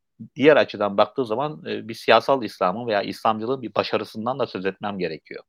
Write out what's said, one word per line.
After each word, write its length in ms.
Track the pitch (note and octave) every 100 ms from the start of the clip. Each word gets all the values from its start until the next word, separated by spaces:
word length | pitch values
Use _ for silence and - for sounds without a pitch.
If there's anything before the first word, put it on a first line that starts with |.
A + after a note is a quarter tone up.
| _ _ A2+ -
diğer 220 | C3+ C#3
açıdan 400 | G#2+ G#2 G#2 G2+
baktığı 280 | G#2 - B2
zaman, 400 | A2 D3 D#3 -
e, 220 | G#2+ A2
bir 60 |
siyasal 500 | A2+ - A2+ - C#3
İslam'ın 440 | G#2+ - F#2 G2+ A#2+
veya 140 | G2+
İslamcılığın 600 | G#2+ G2 A#2 G#2+ A2 C3+
bir 140 | A2 -
başarısından 640 | G2 G#2+ G#2 A2+ A2+ C3+
da 80 | A#2
söz 180 | G2 F#2
etmem 340 | F#2+ G#2 G2+
gerekiyor. 440 | E2+ D2+ - -